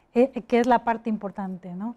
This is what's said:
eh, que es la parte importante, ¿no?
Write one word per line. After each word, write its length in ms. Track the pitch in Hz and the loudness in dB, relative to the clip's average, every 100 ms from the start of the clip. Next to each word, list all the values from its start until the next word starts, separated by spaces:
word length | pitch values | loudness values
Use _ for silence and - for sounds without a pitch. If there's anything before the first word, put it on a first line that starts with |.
| _ | _
eh, 280 | 233 262 254 | 2 2 0
que 180 | - 233 | 0 2
es 80 | 240 | 4
la 160 | 233 | 2
parte 260 | 233 226 226 | 2 -4 -4
importante, 640 | 214 196 190 190 180 185 180 | -4 -6 -8 -10 -10 -12 -10
¿no? 200 | 220 | -10